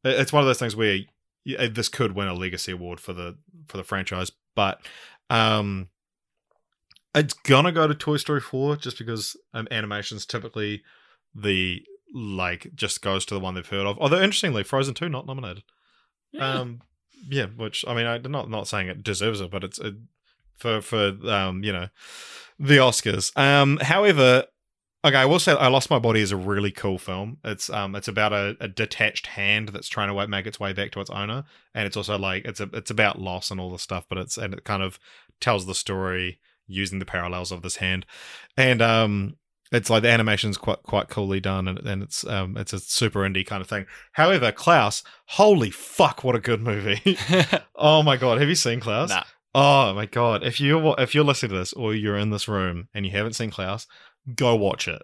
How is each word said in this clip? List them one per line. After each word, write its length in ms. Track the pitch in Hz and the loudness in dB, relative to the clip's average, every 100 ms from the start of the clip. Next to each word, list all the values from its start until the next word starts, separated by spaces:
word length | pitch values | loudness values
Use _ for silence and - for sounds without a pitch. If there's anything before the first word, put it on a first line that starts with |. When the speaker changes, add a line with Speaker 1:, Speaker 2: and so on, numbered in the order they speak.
Speaker 1:
i-, 40 | 131 | 0
it's 240 | 131 131 | 0 2
one 100 | 147 | 4
of 40 | 135 | 4
those 120 | 123 | 2
things 160 | 120 | -2
where 260 | 104 110 98 - _ _ _ | 0 0 0 -6 _ _ _
y-, 120 | - 135 | -10 -4
uh, 100 | 120 | -4
this 180 | 113 113 | -2 -4
could 240 | - 117 | -2 -2
win 140 | 98 98 | -2 -4
a 60 | |
legacy 380 | 90 92 87 - | -4 -6 -6 -8
award 260 | 90 87 85 | -10 -10 -12
for 120 | - | -12
the, 240 | 87 87 92 _ 170 151 | -10 -12 -14 _ -20 -14
for 100 | 98 | -12
the 80 | |
franchise, 460 | - 98 92 92 92 _ _ | -6 -6 -4 -6 -6 _ _
but, 260 | - 98 - - - - _ _ | 0 0 -2 -14 -20 -20 _ _
um, 640 | 113 110 107 101 98 92 _ _ _ _ _ _ _ _ _ _ _ _ | 2 2 2 -2 -6 -10 _ _ _ _ _ _ _ _ _ _ _ _
it's 200 | 147 151 | 0 0
gonna 380 | - - 131 175 | -4 4 4 6
go 140 | 165 156 | 2 2
to 80 | |
Toy 220 | 147 - 147 | 0 -2 -2
Story 240 | - 143 | 0 -4
four 360 | - 131 139 147 | -2 -2 -2 -2
just 200 | 127 - | -6 -10
because, 400 | 117 110 107 - _ | -8 -6 -8 -10 _
um, 160 | 113 113 | -12 -6
animation's 540 | 117 104 104 101 107 | -6 -4 -6 -8 -12
typically 580 | - 117 113 113 104 104 _ _ _ _ _ | -8 -8 -8 -6 -4 -6 _ _ _ _ _
the, 480 | - 101 95 92 90 - - _ | -6 0 0 0 -4 -10 -20 _
like, 560 | 175 104 95 90 87 - | -12 -8 -4 -4 -6 -12
just 280 | 147 104 - | -8 -6 -4
goes 240 | 101 95 - | -2 -2 -2
to 80 | |
the 60 | 101 | -6
one 140 | 92 | -6
they've 120 | 92 - | -8 -6
heard 200 | 98 98 | -4 -4
of. 120 | 101 | 0
Although, 240 | 143 170 | 0 2
interestingly, 400 | 190 196 185 113 | 2 0 -2 -2
Frozen 320 | 98 135 139 | -2 -2 -2
two 140 | - 175 | -6 -6
not 180 | 135 - | -6 -8
nominated. 380 | 135 110 92 _ _ _ _ _ _ _ | -12 -10 -14 _ _ _ _ _ _ _
Speaker 2:
Yeah. 280 | 285 135 131 | -6 -4 -4
Speaker 1:
Um, 200 | 123 120 _ _ _ 277 165 | -6 -12 _ _ _ _ -6
yeah, 180 | 139 98 | -4 -4
which, 380 | 117 110 - - | -6 -8 -6 -4
I 80 | |
mean, 120 | 120 117 | -2 -2
I'm 240 | 117 127 | -2 -4
not, 180 | 143 113 | -8 -6
not 200 | 107 104 | -8 -6
saying 200 | 104 92 | -4 -6
it 140 | 95 | -6
deserves 380 | 101 92 107 104 | -6 -2 -2 -2
it, 80 | 90 | -6
but 140 | 95 | -8
it's, 140 | 92 - | -10 -10
it, 180 | 107 101 113 _ _ _ _ | -10 -10 -20 _ _ _ _
for, 260 | _ 117 107 | _ -4 -2
for, 380 | - 113 101 98 107 | -2 0 0 0 -2
um, 340 | 101 95 92 | 0 0 -4
you 80 | 104 | -4
know, 160 | 95 90 _ - - - - - _ | -6 -8 _ -20 -20 -18 -20 -20 _
the 180 | 139 143 | 6 8
Oscars. 580 | 131 110 107 101 - - | 8 4 0 -2 -2 2
Um, 400 | 139 143 139 143 | 4 6 6 2
however, 640 | 131 180 208 156 127 127 - _ _ _ _ _ | 2 4 6 8 8 6 2 _ _ _ _ _
okay, 120 | 151 135 | 4 6
I 100 | 131 | 6
will 120 | 170 | 4
say 140 | 180 | 4
I 160 | 139 135 | 4 6
Lost 220 | 131 - | 4 4
My 80 | 139 | 2
Body 220 | 117 110 | 4 2
is 120 | 101 | 2
a 40 | 98 | -2
really 340 | 92 101 101 | -2 0 -2
cool 260 | - 101 92 | -2 -4 -4
film. 400 | - 92 107 147 | -6 -8 -8 -10
It's, 240 | 110 101 - | -10 -8 -6
um, 260 | 107 98 | -6 -6
it's 140 | 98 107 | -6 -6
about 240 | 104 107 | 0 0
a, 240 | 104 101 104 | 0 -4 -6
a 80 | 110 | -10
detached 580 | 95 110 - 107 - - | -6 -6 0 -2 -2 -10
hand 440 | - 101 104 104 | -4 0 0 -2
that's 180 | 101 - | -10 -8
trying 200 | - 101 | -4 -4
to 60 | |
wa-, 120 | 98 104 | -4 -4
make 200 | 98 104 | -6 -8
its 120 | - | -8
way 120 | 98 | -6
back 200 | 95 101 | -4 -6
to 80 | 104 | -8
its 100 | 98 | -10
owner, 340 | 98 101 123 143 _ _ | -8 -6 -8 -10 _ _
and 120 | 117 101 | -6 -6
it's 100 | 107 | -6
also, 200 | 101 101 | -4 -4
like, 280 | 98 92 113 | -2 -4 -8
it's 140 | 101 | -10
a, 100 | 98 | -10
it's 180 | 113 - | -10 -6
about 300 | 107 104 - | 2 2 0
loss 300 | 95 90 - | -8 -6 -6
and 100 | 95 | -8
all 100 | 92 | -8
this 120 | 90 | -10
stuff, 240 | - 92 - | -8 -8 -8
but 80 | 92 | -10
it's, 220 | 90 - | -8 -8
and 160 | 107 | -8
it 100 | 95 | -10
kind 180 | - 101 | -6 -4
of 160 | 95 - _ - _ _ | -4 -8 _ -20 _ _
tells 260 | - 104 92 | 0 0 -2
the 80 | |
story 640 | 92 - 95 95 92 90 87 _ _ - | -6 -4 -4 -4 -4 -6 -8 _ _ -10
using 320 | 95 98 95 | -6 -4 -4
the 60 | |
parallels 480 | 95 92 87 90 90 | -6 -6 -6 -6 -8
of 80 | 90 | -8
this 160 | 87 - | -8 -4
hand, 300 | 92 92 - - - - - - | -2 -2 -6 -18 -20 -20 -8 2
and, 240 | 131 117 | 2 4
um, 560 | 117 113 110 104 98 - _ _ _ | 4 4 2 0 -4 -10 _ _ _
it's, 180 | 120 98 | -2 4
like, 120 | 113 | 4
the 60 | 120 | 6
animation's 460 | 117 110 104 107 95 | 4 4 0 0 -2
quite, 260 | - - | -4 -4
quite 240 | - 104 - | -2 -2 -2
coolly 320 | - 98 98 | -4 -2 -2
done, 280 | 98 95 92 | -2 -2 -4
and, 100 | 92 | -6
and 220 | - 95 | -6 -8
it's, 220 | 98 - | -6 -8
um, 320 | - 101 92 107 | -4 -4 -4 -6
it's 160 | 104 | -8
a 60 | 98 | -8
super 420 | - - 113 101 | -4 0 0 2
indie 240 | 95 95 | 0 -2
kind 160 | 92 101 | -4 -8
of 80 | 92 | -6
thing. 160 | 104 95 - - | -8 -10 -18 -10
However, 400 | - 165 185 120 | 2 4 4 2
Klaus, 500 | - - 165 107 - - - - | 0 4 6 4 0 -10 -20 -8
holy 440 | - 214 185 113 | 6 8 8 4
fuck, 540 | - - - 151 - | -2 -8 4 4 4
what 120 | 127 120 | -2 0
a 40 | |
good 220 | 98 113 | 0 0
movie! 560 | 117 104 101 101 196 180 | 0 -2 -2 0 2 0
<laughs> 60 | 117 185 156 180 - - | 2 4 4 2 -4 2
Oh 240 | 151 156 | 6 8
my 140 | 151 131 | 6 4
god, 240 | 127 117 | 4 4
have 80 | 147 | 4
you 60 | |
seen 260 | 175 127 117 | 2 0 -2
Klaus? 300 | 113 107 170 | -2 -2 0
Speaker 2:
Nah. 140 | 196 - _ _ | -2 -4 _ _
Speaker 1:
Oh 380 | 135 143 139 117 | 4 6 6 4
my 120 | 98 107 | 0 -4
god, 380 | 120 120 104 | 0 2 2
if 160 | 82 - | -2 0
you're 180 | 143 160 | 2 4
wa-, 160 | 156 131 | 4 2
if 160 | 127 | 2
you're 100 | 147 | 4
listening 260 | 147 135 117 | 4 2 -2
to 80 | 95 | -4
this 140 | 90 | -4
or 220 | - 113 | -4 -2
you're 220 | 110 104 101 | 0 0 0
in 140 | 104 | 0
this 180 | 104 - | -2 -2
room 400 | 104 92 87 - | -2 -2 -4 -8
and 100 | 107 | -6
you 80 | 98 | -4
haven't 220 | 101 110 | -2 -4
seen 160 | 110 113 | -4 -6
Klaus, 360 | - 92 104 - - - _ 135 | -6 -6 -6 -10 -20 -20 _ -12
go 200 | 117 127 | 2 4
watch 320 | 117 98 - - | 4 2 0 -6
it. 140 | 82 | -8